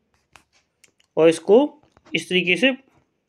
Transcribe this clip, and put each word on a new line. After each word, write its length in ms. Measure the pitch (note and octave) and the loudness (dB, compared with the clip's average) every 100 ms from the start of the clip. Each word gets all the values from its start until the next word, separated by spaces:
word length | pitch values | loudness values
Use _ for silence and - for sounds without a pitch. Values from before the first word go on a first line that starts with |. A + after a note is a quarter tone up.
| _ _ _ - _ _ _ _ _ _ _ - | _ _ _ -20 _ _ _ _ _ _ _ 0
और 120 | E3 | 0
इसको 280 | D#3+ - G3 D4 - _ _ _ | 0 2 2 2 -6 _ _ _
इस 160 | E3+ - | -12 -6
तरीके 280 | F#3 F3+ F3 | -6 -2 -2
से 140 | C4 B3+ _ _ _ _ | -2 -4 _ _ _ _